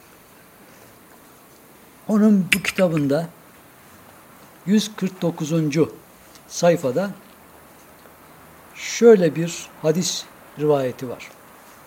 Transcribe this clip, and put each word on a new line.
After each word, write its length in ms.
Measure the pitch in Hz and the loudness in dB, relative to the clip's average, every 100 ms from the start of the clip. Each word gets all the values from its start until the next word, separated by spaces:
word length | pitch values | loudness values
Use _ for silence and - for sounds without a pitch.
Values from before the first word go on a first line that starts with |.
| - - - - - - - - - - - - - - - - - - - - - | -20 -20 -20 -20 -20 -20 -20 -20 -20 -20 -20 -20 -20 -20 -20 -20 -20 -20 -20 -18 -2
Onun 380 | 214 214 202 170 190 | 2 4 4 2 -2
bu 80 | |
kitabında 680 | - - 180 160 143 143 170 - - - - - - - - - - - - - - | -4 0 0 0 0 -2 -4 -14 -20 -20 -20 -20 -20 -20 -20 -20 -20 -20 -20 -14 -2
yüz 300 | 214 208 - | 0 0 -6
kırk 260 | 185 - | -8 -4
dokuzuncu 720 | 170 165 151 165 156 143 151 - - - - - - | -6 -4 -4 -2 -2 0 -2 -2 -20 -20 -20 -20 -18
sayfada 640 | - 175 165 135 127 196 - - - - - - - - - - - - - - - - - | -2 0 0 -2 -4 -6 -10 -20 -20 -20 -20 -20 -20 -20 -20 -20 -20 -20 -20 -20 -20 -20 -18
şöyle 600 | - - 233 214 170 139 | -12 2 6 6 4 0
bir 300 | 165 - - - | -6 -8 -16 -8
hadis 420 | 156 160 170 - - - - - | -2 -2 -2 -6 -12 -20 -20 -6
rivayeti 500 | 151 143 131 117 127 | 0 0 -2 -8 -12
var. 220 | 117 - - - - - - | -14 -18 -20 -20 -20 -20 -20